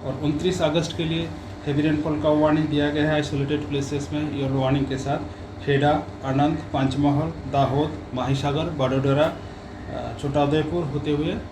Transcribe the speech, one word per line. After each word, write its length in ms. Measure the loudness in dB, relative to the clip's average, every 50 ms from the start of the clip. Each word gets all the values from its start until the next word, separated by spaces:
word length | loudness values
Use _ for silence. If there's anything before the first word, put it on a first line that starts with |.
| -6
और 160 | -6 -6 -2
उनतीस 400 | 0 0 0 2 0 0 2 2
अगस्त 340 | 2 2 2 2 0 0 -4
के 80 | -4 -2
लिए 240 | -2 -2 -2 -2 -4 -8 -10 -10 -12 -12 -8 -4
हेवी 160 | 0 0 2
रेनफॉल 380 | 4 4 2 2 0 -2 -2 2
का 80 | 4 4
वार्निंग 400 | 4 6 6 4 4 4 2 2
दिया 220 | 2 2 2 2
गया 140 | 2 2 2
है 100 | 2 2
आइसोलेटेड 540 | 2 0 0 -2 -2 0 0 0 -2 -2 -2
प्लेसेस 420 | -2 -2 -2 -2 -4 -4 -4 -4
में 240 | -4 -4 -2 -2 -2
येलो 240 | -2 -2 0 0 2
वार्निंग 260 | 2 2 2 2 2
के 120 | 0 -2 -4
साथ 200 | -2 -2 -2 -2 -4 -8 -10 -12 -14 -14 -12 -6 0
खेड़ा, 360 | 2 2 4 4 4 4 2 0 -6 -12 -8 -4
आनंद, 320 | -2 2 2 2 2 2
पंचमहल, 760 | -2 -4 -4 -2 0 0 0 2 2 2 4 4 2 0 -2 -4 -6 -6 0
दाहोद, 400 | 2 2 2 4 2 0 0 0 -4 -8 -10 -8 -6
माहीसागर, 500 | -4 0 0 0 0 0 0 0 0 -2
बाडोदरा, 680 | -4 -2 0 0 0 2 2 2 2 4 4 2 2 0 -6 -12 -14 -14 -14 -14 -14 -14 -12 -12 -10 -8
अ, 240 | -8 -8 -8 -8 -6
छोटा 220 | -6 -2 2 2 2
उदयपुर 400 | 4 4 2 2 0 -2 -2 -2
होते 260 | -2 -4 -4 -2 0
हुए 240 | 0 0 0 -2 -2 -4 -8 -10